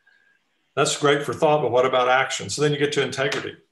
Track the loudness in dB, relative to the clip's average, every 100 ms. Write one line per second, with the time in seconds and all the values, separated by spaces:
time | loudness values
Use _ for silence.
0 | _ _ _ _ _ _ _ -2 -2 0
1 | 2 2 0 0 2 2 2 2 2 2
2 | 2 2 0 -4 -8 -2 -2 0 -2 0
3 | -2 -2 -4 -4 -8 -14 _